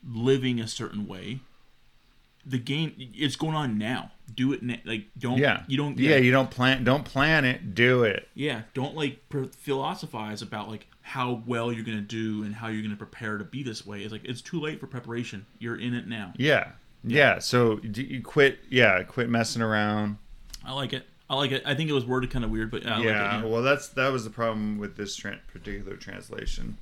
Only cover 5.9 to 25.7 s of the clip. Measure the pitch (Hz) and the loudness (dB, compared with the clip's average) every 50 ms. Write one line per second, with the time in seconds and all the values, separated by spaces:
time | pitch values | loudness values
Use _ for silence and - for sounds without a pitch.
5.9 | 135 - 135 156 156 135 127 123 127 135 131 - - - 123 131 131 131 123 123 | 0 2 4 6 8 8 8 8 8 6 4 2 0 2 4 4 4 4 4 4
6.9 | 131 151 - - - 135 139 156 160 156 135 127 127 - - 117 90 98 120 127 | 2 2 0 -2 0 2 4 4 4 4 4 4 2 0 -4 -2 2 4 6 6
7.9 | 127 123 120 107 98 - - - - 113 139 147 127 107 107 - - 131 127 147 | 8 6 6 4 2 0 -4 -8 -8 -6 -4 -4 -4 -6 -8 -8 -6 -6 -4 -4
8.9 | 139 160 151 143 135 - _ - - 139 131 - - - - 143 135 135 139 156 | -4 -4 -4 -4 -4 -8 _ -8 -6 -6 -6 -6 -10 -8 -4 -2 -2 -2 -2 -4
9.9 | 185 185 - 143 - 110 110 107 107 104 110 98 113 107 101 110 110 104 - - | -4 -6 -8 -10 -10 -8 -8 -8 -8 -8 -10 -8 -8 -8 -8 -8 -12 -14 -14 -18
10.9 | _ _ - - - 131 127 127 123 110 113 120 123 117 117 120 120 113 110 113 | _ _ -16 -8 -4 -2 -2 0 -2 -2 -2 -2 0 0 0 0 -2 -4 -4 -4
11.9 | 110 107 101 104 113 113 110 107 107 107 107 104 104 107 113 113 110 107 107 107 | -4 -4 -4 -4 -4 -4 -2 -2 -2 -4 -4 -6 -6 -6 -6 -6 -4 -4 -4 -4
12.9 | 104 104 107 - - - 117 107 107 104 101 82 - 135 143 123 107 - - 101 | -6 -8 -10 -14 -12 -10 -8 -6 -6 -6 -8 -8 -8 -8 -8 -8 -8 -10 -10 -12
13.9 | 104 101 98 107 110 104 - - 123 127 - - - 165 147 151 156 - 139 - | -10 -10 -10 -10 -10 -10 -8 -8 -10 -10 -8 -6 -6 -4 -4 -4 -6 -8 -10 -10
14.9 | - 123 - 113 117 120 123 - - 98 98 - - - 113 117 117 - 117 123 | -10 -10 -8 -6 -6 -6 -6 -6 -8 -12 -14 -16 -16 -10 -8 -8 -6 -4 -4 -2
15.9 | 120 120 - - 117 110 101 87 - - 127 156 143 107 95 - - - - - | -2 -4 -4 -6 -8 -8 -8 -8 -4 0 4 4 4 4 2 -2 -8 -16 -20 -20
16.9 | - _ - 113 120 147 143 123 92 - - - - 123 120 113 107 - - 113 | -18 _ -4 2 6 6 8 6 6 4 2 2 4 6 6 6 4 2 -2 -6
17.9 | 101 110 135 - 139 127 113 - - 151 139 135 127 - - - 127 127 120 107 | -8 -8 -8 -8 -8 -10 -10 0 4 6 6 6 6 2 -6 0 4 6 6 6
18.9 | 95 90 87 - - 131 120 120 120 117 117 110 - 117 113 110 110 107 104 107 | 6 4 0 -2 -2 -2 0 2 2 2 2 2 0 0 0 2 2 2 2 2
19.9 | 104 107 107 104 104 - - - - - - - - - - 131 131 139 135 123 | 2 0 0 -2 -4 -6 -10 -16 -20 -20 -18 -18 -18 -16 -12 -10 -6 -6 -4 -4
20.9 | 139 131 - - - _ _ - 139 135 143 123 135 131 - 147 139 135 160 151 | -6 -8 -8 -12 -20 _ _ -4 0 0 2 0 0 0 -2 -2 0 0 2 2
21.9 | 147 135 117 120 127 127 127 123 - 127 117 107 110 110 113 110 117 104 - 120 | 2 2 2 2 0 0 0 0 0 0 0 0 0 -2 -2 -2 -4 -4 -4 -2
22.9 | 110 107 113 110 107 104 101 101 101 107 113 110 113 113 123 135 143 135 - - | -2 0 2 2 2 2 2 0 0 -2 -2 0 0 2 4 4 2 2 0 -4
23.9 | - 131 131 135 131 123 107 110 107 120 117 113 110 107 107 107 107 104 104 98 | -2 0 0 0 0 -2 -4 -6 -4 -2 -2 -2 -2 -2 -2 -4 -4 -4 -6 -8
24.9 | 85 - 104 95 - - - 101 101 - - - - 90 82 104 | -8 -8 -8 -8 -8 -8 -10 -10 -10 -12 -14 -16 -16 -14 -10 -10